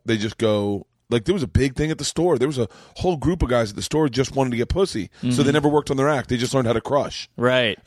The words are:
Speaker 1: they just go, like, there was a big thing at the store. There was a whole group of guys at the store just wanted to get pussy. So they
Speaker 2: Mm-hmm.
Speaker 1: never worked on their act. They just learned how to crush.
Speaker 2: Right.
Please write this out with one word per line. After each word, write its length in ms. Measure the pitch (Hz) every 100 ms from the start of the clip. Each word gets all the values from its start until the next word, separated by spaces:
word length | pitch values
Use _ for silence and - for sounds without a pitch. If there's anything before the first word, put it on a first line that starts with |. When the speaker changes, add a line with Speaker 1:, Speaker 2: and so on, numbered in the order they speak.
| -
Speaker 1:
they 120 | 113
just 200 | 107 -
go, 480 | 113 104 101 101 - _ -
like, 160 | 117 110
there 80 |
was 100 | 190
a 40 | 110
big 280 | 123 135 131
thing 140 | 156
at 80 | 151
the 40 | 143
store. 320 | - 175 131
There 100 | 135
was 80 | 131
a 100 | 110 - - -
whole 180 | 180 160
group 260 | 131 175
of 80 | 131
guys 200 | 120 110
at 60 | 104
the 40 |
store 280 | 95 151 151
just 260 | 117 127 135
wanted 140 | 131
to 60 | 117
get 100 | 117
pussy. 400 | 175 196 117 90 -
So 60 | 123
they 160 | 127
Speaker 2:
Mm-hmm. 80 | 139
Speaker 1:
never 180 | 147 147
worked 200 | 147 143
on 80 | 135
their 120 | 139
act. 200 | 143 -
They 80 | 123
just 160 | 120
learned 140 | 135 113
how 60 |
to 80 | 110
crush. 480 | - 139 95 - - -
Speaker 2:
Right. 420 | 123 127 117 -